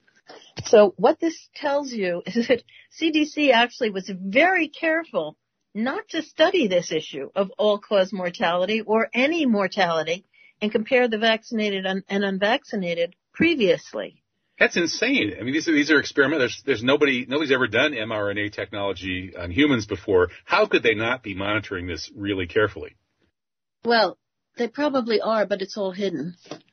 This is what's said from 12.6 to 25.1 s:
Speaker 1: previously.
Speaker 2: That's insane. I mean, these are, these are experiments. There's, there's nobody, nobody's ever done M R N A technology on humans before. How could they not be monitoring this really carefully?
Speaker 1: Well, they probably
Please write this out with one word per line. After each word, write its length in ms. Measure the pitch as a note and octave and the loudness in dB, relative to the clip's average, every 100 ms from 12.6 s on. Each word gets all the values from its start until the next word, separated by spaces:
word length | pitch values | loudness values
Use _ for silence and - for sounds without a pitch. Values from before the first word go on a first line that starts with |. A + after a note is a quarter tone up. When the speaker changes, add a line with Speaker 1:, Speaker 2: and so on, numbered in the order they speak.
| - G#3 F3 E3+ E3+ _ _ | -2 -6 -4 -2 -4 _ _
Speaker 1:
previously. 880 | - E4 D4+ F#3+ D3+ - G#2+ E2+ - _ _ _ - | 0 2 4 2 2 -2 -10 -10 -12 _ _ _ 0
Speaker 2:
That's 200 | A#3 F#3 | 0 2
insane. 560 | E3 - A#3 C4+ G#2 - | -2 0 0 0 -2 -4
I 40 | |
mean, 100 | A#2+ | -4
these 160 | D#3 D#3+ | -2 0
are, 40 | |
these 180 | D3 D3 | 2 4
are 100 | C#3+ | 2
experiments. 400 | - - C3+ D#3 | 2 2 2 2
There's, 220 | A#2+ - | -2 -2
there's 180 | C#3 A2+ | -4 0
nobody, 440 | B2 D3 D3 B2 B2 | 2 4 4 0 -2
nobody's 240 | D3 C#3+ | -2 0
ever 140 | C3 A#2 | 2 2
done 240 | A2+ D3+ | 2 0
M 180 | B2 A2 | -2 -4
R 200 | G#2+ G2+ | -2 -2
N 80 | G2+ | -2
A 100 | G#2 | -4
technology 840 | - G2+ G#2 G2+ F#2+ F#2+ F#2 F#2 - | -6 -8 -4 -4 -4 -6 -6 -8 -10
on 120 | F2 | -4
humans 360 | F2 D3+ B2 G#2 | 2 4 2 -2
before. 440 | F#2 - F#2 F2+ - - | -6 2 4 4 -2 -2
How 200 | F#3 G#3 | 0 2
could 160 | F3 | 2
they 120 | B2 | 2
not 280 | G#2 A2+ B2+ | 0 -2 -4
be 120 | G#2+ | -8
monitoring 520 | F#2+ G2+ G#2+ - F#2+ F2+ | -6 -2 -2 -4 -8 -6
this 240 | F2 - G#2 | -8 -10 -8
really 300 | G2+ F#2+ F2+ | -4 -4 -2
carefully? 500 | A2 G#2 - F2+ _ _ _ _ _ _ _ _ _ | 0 0 -2 -16 _ _ _ _ _ _ _ _ _
Speaker 1:
Well, 340 | A#3 A#3 F#3+ - _ _ _ - | 0 2 2 -2 _ _ _ -8
they 120 | A#3 | -6
probably 520 | - D4 C4+ A#3 | -2 -2 -2 0